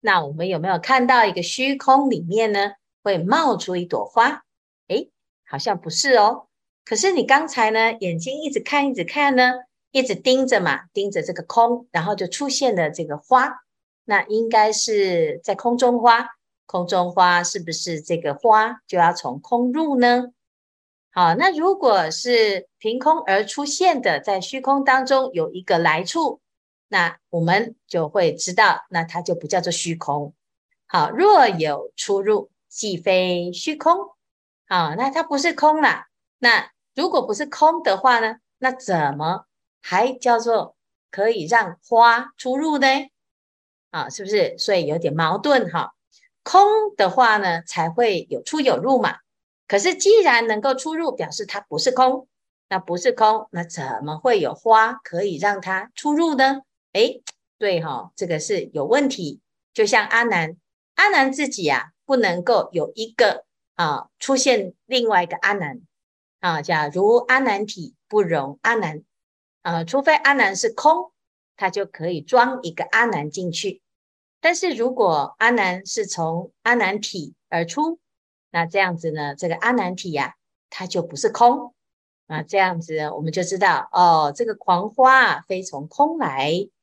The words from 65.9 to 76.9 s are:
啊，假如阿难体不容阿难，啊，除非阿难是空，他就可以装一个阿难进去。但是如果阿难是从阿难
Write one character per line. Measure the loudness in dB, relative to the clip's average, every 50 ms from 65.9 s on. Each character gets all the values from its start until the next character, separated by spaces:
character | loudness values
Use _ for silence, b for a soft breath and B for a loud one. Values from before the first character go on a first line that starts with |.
| _ _ _ _ _ _ _ _ _ _
啊， | -4 -4 -4 -4 -4
假 | -2 -2 -2 -2
如 | -2 -2 0 2 4 4
阿 | 2 2 2 0 2
难 | 2 0 -2 -2 -4
体 | -8 -10 -14 -14 -16 _ _ _
不 | _ 0 0 0
容 | 2 0 -2 -2 -4 -10 _ _
阿 | 0 0
难， | 0 -2 -4 -6 -10 _ _ _ _ _ _ _ _ _ _ _ _ _
啊， | -6 -4 -4 -4
除 | -2 -2 0 2
非 | 2 2
阿 | 4 4 2 2
难 | 4 2 0 0
是 | -2 -4 -4 -4
空， | 2 2 2 2 2 0 -8 _ _ _ _ _ _ _ _ _
他 | _ -6 -4
就 | -4 -4 -8
可 | -8 _ -8 -6 -6
以 | -6 -6
装 | -6 0 4 4 4 4 0 -8 -10
一 | -12
个 | -8 -8 -6
阿 | -2 0 0 0
难 | 0 0 -4 -6 -8
进 | -8 -8 -8 -8
去。 | -8 -6 -8 -8 -8 _ _ _ _ _ _ _ _ _ _ _ _ _
但 | -2 0 0
是 | 0 -2 -4
如 | -4 -2 -4 -4 0
果 | 0 2 2 2 0 -2 -4 -4 _
阿 | 0 2
难 | 2 2 0 -2 -2 -6 -8
是 | -10 -8 -8 -6
从 | -8 -6 -6 -4 -4 -4 -6 -8 -10 _ _ _
阿 | 0 0
难 | 0 0 -2